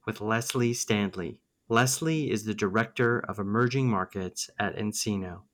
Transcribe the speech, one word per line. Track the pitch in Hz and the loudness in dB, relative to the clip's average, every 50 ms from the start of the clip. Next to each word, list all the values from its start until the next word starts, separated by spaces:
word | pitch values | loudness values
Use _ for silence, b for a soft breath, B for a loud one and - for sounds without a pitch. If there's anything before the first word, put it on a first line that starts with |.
| _ | _
with | - 107 - | -6 -6 -4
Leslie | 104 107 113 113 117 - - 131 120 120 120 | -2 0 0 0 0 0 0 2 2 2 0
Stanley. | - - - 110 104 101 98 - 95 87 73 - - _ _ _ _ _ _ | -2 0 2 2 2 2 0 -2 -4 -8 -8 -8 -12 _ _ _ _ _ _
Leslie | 113 117 127 131 131 - 165 160 160 156 147 - | 4 4 4 4 2 0 0 0 0 0 0 0
is | - 107 107 | 0 -2 0
the | 110 104 | -4 -2
Director | - 104 95 92 110 113 - _ - 120 117 120 117 | 0 0 2 2 2 0 0 _ 2 2 2 2 0
of | - - 98 | -2 -4 -6
Emerging | 104 101 98 104 113 123 123 123 139 131 | -6 -4 0 2 2 2 2 2 2 2
Markets | 123 107 95 92 - - 98 92 90 - - - - _ | 2 2 2 0 -2 -4 -6 -6 -6 -6 -8 -10 -10 _
at | - 104 95 - | -4 -4 -4 -2
nCino. | - 104 107 104 - - 113 104 98 95 92 87 92 - _ | -4 -4 -4 -4 -2 -2 -2 -2 -2 -4 -6 -10 -14 -16 _